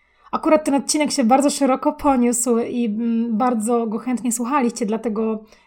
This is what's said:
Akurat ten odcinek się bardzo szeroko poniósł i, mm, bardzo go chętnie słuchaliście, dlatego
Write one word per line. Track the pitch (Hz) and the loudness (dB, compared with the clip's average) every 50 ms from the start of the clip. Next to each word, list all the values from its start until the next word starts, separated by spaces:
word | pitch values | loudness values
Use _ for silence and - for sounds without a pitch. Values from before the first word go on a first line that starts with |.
| _ _ _ _ _ - | _ _ _ _ _ -8
Akurat | - 330 - 320 311 311 311 | -6 -2 2 4 4 4 4
ten | 294 277 | 2 0
odcinek | 277 - - - 302 294 285 | 0 0 0 -2 0 0 0
się | - 285 240 | 0 2 2
bardzo | 214 262 277 277 294 | 4 4 4 4 2
szeroko | 285 - 277 254 262 262 - 302 | 2 2 2 2 2 0 0 -2
poniósł | 294 294 - 294 269 247 240 240 240 - - 254 233 226 | -2 0 0 2 2 2 2 2 0 0 0 0 0 0
i, | 240 - 247 247 240 | 0 -2 -2 -2 -2
mm, | 214 208 220 233 233 226 226 233 240 220 | -2 -2 -2 -2 0 0 0 0 0 0
bardzo | 208 262 247 240 220 208 240 240 233 233 | 0 0 0 0 0 0 0 0 0 0
go | 220 214 226 | -2 -4 -4
chętnie | - 254 254 226 - 247 | -4 -4 -4 -2 -2 -2
słuchaliście, | 220 - 240 233 294 294 240 233 233 - 247 | -4 -2 -2 -2 0 0 0 0 -2 -2 -4
dlatego | 196 220 220 226 240 208 220 220 220 220 214 220 - _ _ _ | -4 -2 -2 -4 -4 -4 -2 -2 -4 -4 -6 -8 -14 _ _ _